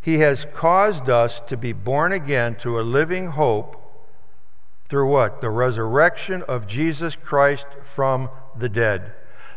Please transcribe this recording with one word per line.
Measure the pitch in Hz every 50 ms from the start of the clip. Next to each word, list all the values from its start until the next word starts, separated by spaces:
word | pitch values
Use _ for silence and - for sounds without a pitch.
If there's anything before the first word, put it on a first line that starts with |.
"He | - 160 160 151
has | 156 147 139 120 - - -
caused | - - 165 175 190 202 214 202 151 127 131
us | 123 120 117 120 117 -
to | - - 135
be | 117 110 120 110
born | 98 98 123 131 143 160 175
again | 196 190 147 139 143 127 120 117 113
to | - - 120 117 117
a |
living | 113 117 120 139 156 160 180 185 185 175
hope | 147 147 151 127 110 104 - - - - - - - - - - - - - - - - - - - - - - - - - -
through" | 143 139 139 135
what? | 143 139 120 101 - -
"The | - 113
resurrection | 107 113 127 127 117 113 113 110 117 139 160 175 175 - - - 190 180 165
of | - 127 123 107
Jesus | 98 101 127 156 165 156 139 165 165 -
Christ | - - - 151 143 139 143 139 135 - - - - -
from | - - - 135 135 131 127 131 127 - - - - -
the | 117 117 120
dead." | 101 113 117 107 101 95 92 104 - - - - - - - - -